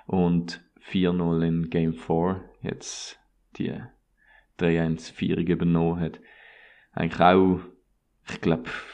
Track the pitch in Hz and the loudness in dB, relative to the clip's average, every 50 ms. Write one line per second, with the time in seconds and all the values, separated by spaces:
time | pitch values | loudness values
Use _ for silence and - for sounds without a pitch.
0 | - - 95 92 90 87 87 85 85 - - - - _ _ _ - - - 95 | -8 -2 0 2 2 4 2 2 0 -4 -8 -14 -18 _ _ _ -12 -6 -2 0
1 | 90 87 87 90 85 85 82 82 82 82 82 85 82 82 - 85 82 82 82 - | 2 2 2 0 0 0 0 2 2 0 0 -2 -2 -2 0 0 0 0 -2 -4
2 | - - 82 82 85 92 95 95 - - - _ - - - - - - - - | -4 -2 0 0 2 0 -2 -4 -8 -14 -18 _ -10 -8 -8 -8 -10 -14 -14 -14
3 | - - - - _ _ _ _ _ _ - - 95 - - - 123 - - _ | -14 -16 -18 -20 _ _ _ _ _ _ -10 -8 -6 -6 -6 -10 -14 -16 -20 _
4 | _ _ _ _ _ _ _ _ _ _ _ - 87 85 82 82 82 80 80 82 | _ _ _ _ _ _ _ _ _ _ _ -2 0 2 2 2 2 0 -2 -4
5 | - - - - 92 85 82 85 85 85 87 82 87 85 85 82 85 85 85 87 | -6 -12 -8 -4 -2 -2 0 0 0 0 0 2 2 2 2 4 2 2 0 -2
6 | 82 78 - - - - - - - - - - - - - _ _ _ _ - | -4 -6 -6 -10 -18 -20 -20 -20 -20 -20 -20 -20 -20 -20 -20 _ _ _ _ -4
7 | 82 85 - - 85 90 95 95 95 92 92 82 - - - _ _ _ _ _ | -4 -4 2 4 6 6 8 6 6 4 2 0 -4 -10 -20 _ _ _ _ _
8 | _ _ _ _ _ - - - - 87 82 82 - - - - - - | _ _ _ _ _ -14 -12 -4 0 0 0 0 -2 -8 -12 -12 -14 -16